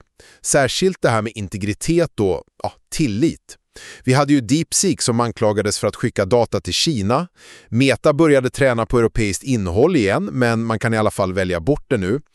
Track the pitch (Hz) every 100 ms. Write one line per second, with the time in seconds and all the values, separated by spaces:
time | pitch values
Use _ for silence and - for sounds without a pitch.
0 | _ _ - _ - 151 135 - 185 185
1 | 151 117 107 110 98 104 101 104 - 170
2 | 165 - 98 80 - _ - - - -
3 | 120 196 311 - - - _ - - -
4 | - 131 143 143 110 147 165 - 196 131
5 | - 117 117 - 107 104 104 - 107 -
6 | 120 - 95 120 113 101 92 87 - 131
7 | 98 135 180 _ - - - 110 135 117
8 | 160 143 165 139 127 - 139 117 110 123
9 | 113 - 107 92 - 123 92 90 156 170
10 | 98 107 101 131 120 113 117 110 120 113
11 | 107 - 95 92 92 85 80 147 - 123
12 | 92 131 -